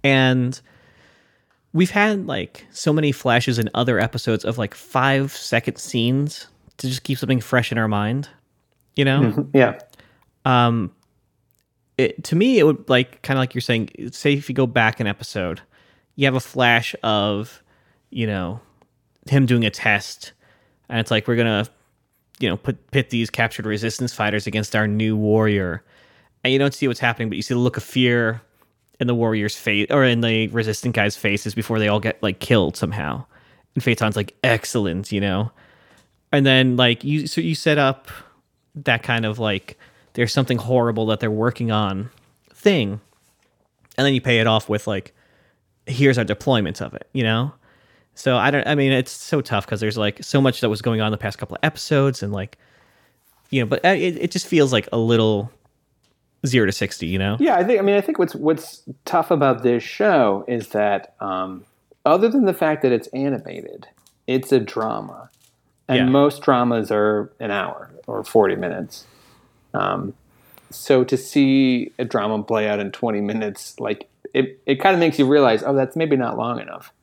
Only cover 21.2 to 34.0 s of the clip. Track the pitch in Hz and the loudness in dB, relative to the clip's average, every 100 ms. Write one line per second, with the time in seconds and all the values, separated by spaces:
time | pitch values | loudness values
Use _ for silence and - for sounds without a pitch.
21.2 | 104 120 117 104 113 _ _ _ _ _ | 0 0 2 0 -4 _ _ _ _ _
22.2 | _ _ 120 95 - - _ 139 123 120 | _ _ -4 -2 -6 -8 _ -4 -2 -4
23.2 | 113 - 113 - 107 107 113 - 123 - | -4 -2 -2 -2 -6 -4 -4 -6 -8 -4
24.2 | 104 104 104 107 104 110 107 104 110 110 | -2 -2 -4 -6 -2 -2 0 0 0 0
25.2 | 107 110 110 101 90 80 _ _ _ _ | 2 4 4 0 -2 -6 _ _ _ _
26.2 | _ _ 131 135 139 - 139 117 123 113 | _ _ 0 2 2 0 -2 0 -2 -2
27.2 | 113 87 - 120 123 - - 131 123 120 | -4 -4 -4 0 0 -2 -4 0 2 2
28.2 | 113 117 _ _ _ _ _ _ 123 120 | 0 -4 _ _ _ _ _ _ -2 0
29.2 | 117 110 104 - - 104 104 143 131 117 | 0 0 -2 -4 -2 0 2 2 4 2
30.2 | 113 110 110 117 110 104 123 113 104 - | 2 0 0 -2 -4 -4 -2 0 0 0
31.2 | 107 101 107 107 110 113 107 104 107 - | -2 -2 -4 -6 -2 0 2 0 -2 -4
32.2 | 107 95 - 117 85 - - 107 73 64 | -4 -4 0 2 2 -2 -4 -4 -6 -8
33.2 | - _ _ _ _ - 127 113 | -12 _ _ _ _ -2 0 0